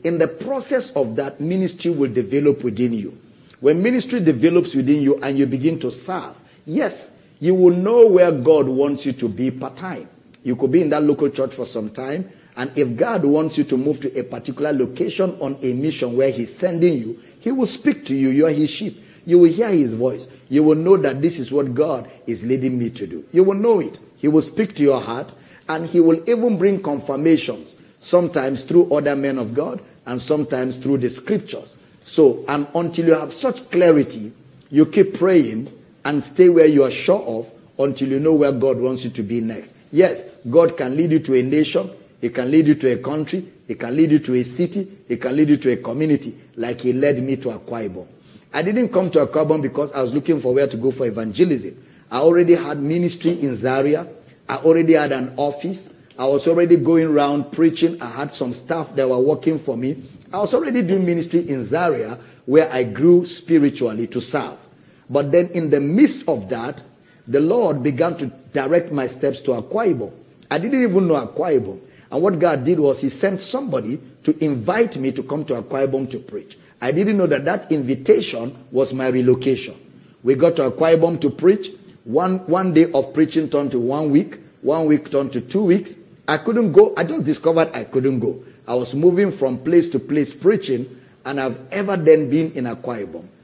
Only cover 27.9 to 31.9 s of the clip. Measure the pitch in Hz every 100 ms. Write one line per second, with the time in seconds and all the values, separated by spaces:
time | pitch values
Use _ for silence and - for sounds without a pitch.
27.9 | _ - 175 165 147 131 135 - 170 175
28.9 | 147 143 139 139 131 110 120 165 - -
29.9 | _ - 123 - 151 135 131 127 127 135
30.9 | 135 120 - - 208 - 120 - - _